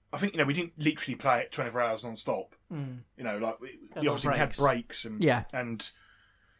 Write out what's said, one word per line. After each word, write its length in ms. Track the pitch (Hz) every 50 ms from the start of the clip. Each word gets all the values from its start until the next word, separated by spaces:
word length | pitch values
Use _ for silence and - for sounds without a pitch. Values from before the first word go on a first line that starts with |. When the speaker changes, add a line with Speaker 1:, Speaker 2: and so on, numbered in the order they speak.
| _ - -
Speaker 1:
I 60 | 135
think, 140 | 196 196 -
you 40 | 165
know, 80 | 143
we 80 | 135 143
didn't 200 | 180 170 170 - 156
literally 380 | 151 156 147 - - - 120
play 240 | - - 135 123 120
it 100 | 131 -
twenty-four 300 | - - 127 117 113 123
hours 220 | 120 113 110 110 117
non-stop. 520 | 117 113 - - - 113 98 - - - _ _ -
Speaker 2:
Mm. 280 | 175 147 139 131 127 123 117 _ _ -
Speaker 1:
You 60 | 123
know, 140 | 113 104 104
like, 200 | 113 113 - -
we, 80 | 127 135
Speaker 2:
Got 260 | - - - - -
Speaker 1:
we 60 | 160
Speaker 2:
little 120 | 151 143 -
Speaker 1:
obviously 240 | 131 135 147 135 123
had 120 | 147 -
Speaker 2:
breaks. 100 | - -
Speaker 1:
breaks 460 | 139 135 127 117 - - - - -
and, 180 | 110 110 107 170
Speaker 2:
Yeah. 220 | 143 123 117 113 -
Speaker 1:
and, 380 | - 131 123 117 113 107 - - - - - - - _ _ _ _ _ _ _ _